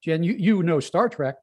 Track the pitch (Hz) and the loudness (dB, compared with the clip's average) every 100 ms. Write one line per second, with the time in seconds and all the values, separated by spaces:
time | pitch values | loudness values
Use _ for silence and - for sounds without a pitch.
0 | 165 160 170 226 190 202 170 156 - 175 | -4 -2 -2 0 2 2 2 0 0 0
1 | 240 - 135 - | 0 -2 -6 -6